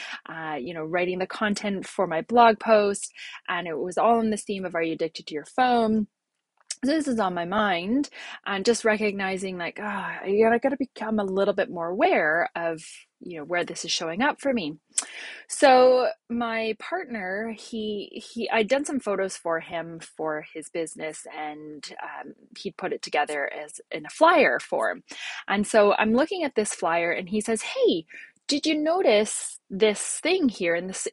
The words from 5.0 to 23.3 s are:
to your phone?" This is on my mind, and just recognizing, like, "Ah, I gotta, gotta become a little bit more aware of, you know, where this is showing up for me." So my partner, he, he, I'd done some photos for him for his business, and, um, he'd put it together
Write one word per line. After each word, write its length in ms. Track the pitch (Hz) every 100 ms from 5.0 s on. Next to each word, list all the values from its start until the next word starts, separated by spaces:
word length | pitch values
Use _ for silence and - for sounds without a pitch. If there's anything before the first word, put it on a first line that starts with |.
| 160 - -
to 60 |
your 120 | 151 143
phone?" 600 | - 254 240 226 220 208 _ _ _ _ _ _ -
This 280 | 254 311 285
is 100 | 233
on 140 | 190
my 100 | 180
mind, 680 | 170 208 208 175 185 254 294 - - - -
and 180 | 196
just 220 | 196 226 233
recognizing, 720 | 214 214 196 190 190 190 185
like, 220 | 170 -
"Ah, 360 | 208 202 185 -
I 160 | 185 202
gotta, 180 | 220 233
gotta 180 | 269 277
become 420 | 262 - 220 220
a 60 | 196
little 280 | 190 196
bit 160 | 196 185
more 200 | 175 170
aware 600 | 190 339 294 160 160 - -
of, 260 | 170 160 - - - _
you 180 | - 165
know, 60 |
where 220 | 147 175 165
this 180 | 170
is 80 | 170
showing 300 | - 165 170
up 180 | 277 -
for 140 | 277
me." 240 | 240 156 156 _ - - - - - -
So 580 | - 277 254 254 254 240 214 _
my 480 | 233 233 226 226 220
partner, 720 | - 349 311 233 185 196 226 220
he, 640 | - 226 214 208 - - -
he, 240 | - 226
I'd 200 | 226 214
done 160 | 269 294
some 160 | 285
photos 340 | 214 196 190 -
for 240 | 170 165
him 400 | 165 175 165 165
for 460 | - _ 156 151 160
his 160 | 160 151
business, 580 | 175 160 - 156 156 - 156
and, 480 | 151 151 151 151 - -
um, 320 | 151 143 139 - _ -
he'd 200 | 196 -
put 160 | 175
it 80 | 151
together 500 | - 151 147